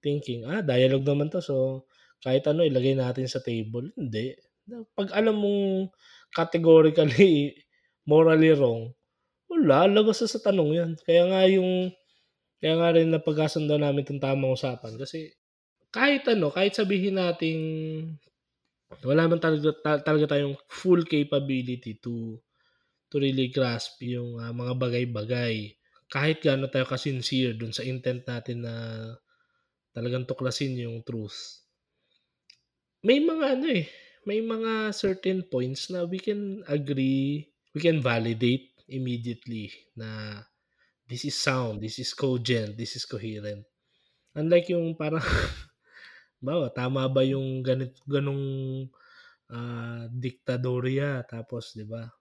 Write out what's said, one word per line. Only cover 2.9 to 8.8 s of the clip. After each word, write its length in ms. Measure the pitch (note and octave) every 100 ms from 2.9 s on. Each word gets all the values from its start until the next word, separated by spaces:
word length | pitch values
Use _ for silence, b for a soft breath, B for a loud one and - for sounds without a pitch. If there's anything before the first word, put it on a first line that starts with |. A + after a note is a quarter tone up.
natin 320 | C3+ B2+ B2+
sa 160 | C3 C3+
table." 480 | B2+ A#2 A2 A#2 C3+ B3
Hindi. 400 | C#3+ G#2+ B2 - _ _ - A#3 A3
Pag 200 | - G3
alam 240 | G#3 A3+ G#3+
mong 520 | G3+ G3+ G3 F#3+ F#3+ b b b b
categorically 1200 | - E3 E3+ E3 D#3+ D#3+ D#3 D#3 A#2+ G3 D#3 C#3+ - _
<laughs> 380 | _ _ _ -
morally 420 | D#3 D#3+ D#3+ D#3+
wrong, 400 | D3+ C3 A2+